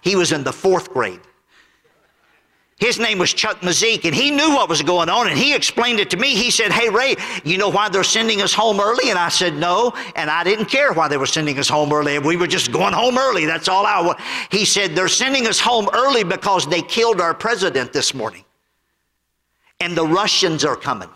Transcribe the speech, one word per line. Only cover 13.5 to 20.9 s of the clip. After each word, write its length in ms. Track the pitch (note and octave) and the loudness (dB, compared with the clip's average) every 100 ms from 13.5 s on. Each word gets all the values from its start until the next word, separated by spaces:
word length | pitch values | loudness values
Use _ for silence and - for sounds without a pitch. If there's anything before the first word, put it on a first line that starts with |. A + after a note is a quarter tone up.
| D#3+ F#3 | -2 0
all 200 | F#3+ G#3 | 2 2
I 160 | G3+ | 2
wa-, 140 | F3 - - - - | 0 -2 -8 -10 -4
he 160 | G3 G3+ | -2 0
said, 280 | G3 G3 | 0 0
"They're 140 | D#3 F#3 | 0 0
sending 380 | - C4 C4+ A3+ | 0 0 0 0
us 120 | F#3+ | 0
home 300 | A#3 A#3 G3+ | 2 2 2
early 280 | A3 C4+ B3 | 2 2 2
because 440 | F3+ F#3 G3+ F#3 C#3+ | 0 -2 0 0 0
they 160 | E3+ | -2
killed 360 | E3+ - A#3 F#3+ | -2 0 2 2
our 140 | E3+ | 0
president 640 | D#3+ A3 A#3 F#3 C3+ B2 | 0 -2 0 0 0 -2
this 180 | - D#3 | -2 -2
morning, 320 | C3+ A2 - _ _ _ _ _ _ _ _ _ _ _ _ _ _ | -4 -8 -10 _ _ _ _ _ _ _ _ _ _ _ _ _ _
and 160 | F3 E3+ | -4 -2
the 100 | D#3+ | 2
Russians 560 | F3 G3+ - F3+ D#3 | 2 2 0 0 0
are 140 | D3+ A#2+ | -2 -2
coming." 320 | - | -4